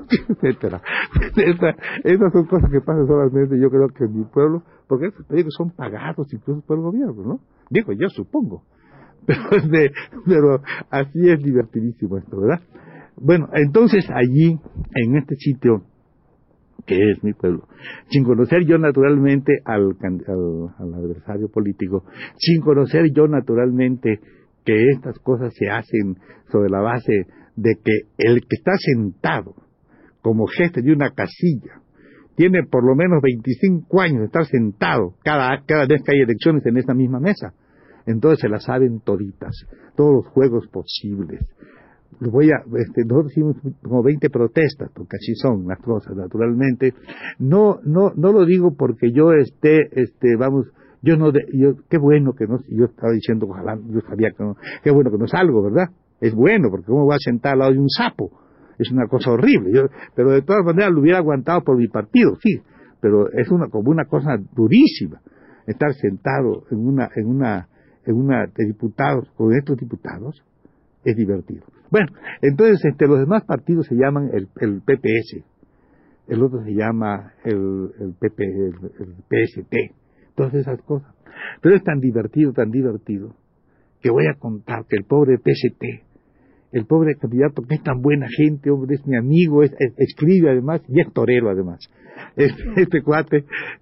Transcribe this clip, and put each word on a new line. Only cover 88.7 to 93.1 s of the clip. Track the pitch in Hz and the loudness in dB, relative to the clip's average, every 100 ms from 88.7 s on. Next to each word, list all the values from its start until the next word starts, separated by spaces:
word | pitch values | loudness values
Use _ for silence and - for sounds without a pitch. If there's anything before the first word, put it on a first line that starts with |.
| 139 131 143 | -2 -2 -4
es | 139 | -2
mi | 123 | -2
amigo, | 123 165 170 147 | 2 2 4 4
es, | 143 - | 2 2
es, | 127 - | -4 0
escribe | 131 - 151 190 156 | -4 0 2 4 4
además, | 127 131 165 - | 2 -2 -6 -2
y | 143 | 0
es | 170 | 0
torero | - 117 123 113 | 0 0 2 0
además. | 92 90 85 - | -2 -6 -10 -20
<laughs> | _ - - - - | _ -20 -20 -8 0
Este, | 139 - - 208 | 0 0 -4 0
este | 180 165 | 0 0
cuate, | 139 | 0